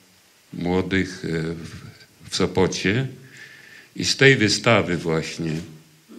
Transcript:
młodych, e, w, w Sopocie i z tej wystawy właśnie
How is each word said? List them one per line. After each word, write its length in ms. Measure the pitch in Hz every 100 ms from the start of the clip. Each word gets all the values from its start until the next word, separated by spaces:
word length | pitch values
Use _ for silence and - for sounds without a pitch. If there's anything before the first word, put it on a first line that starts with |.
| _ _ _ _ _
młodych, 720 | - 85 92 87 95 85 -
e, 40 | 85 82
w, 880 | 80 82 80 - - - - _ -
w 60 | -
Sopocie 720 | 92 92 87 - 92 117 131 - - - - - - - - -
i 80 |
z 120 | - -
tej 200 | 139 123
wystawy 600 | 107 - 120 104 85 85
właśnie 560 | 85 80 - - 80 80 87 - - _ -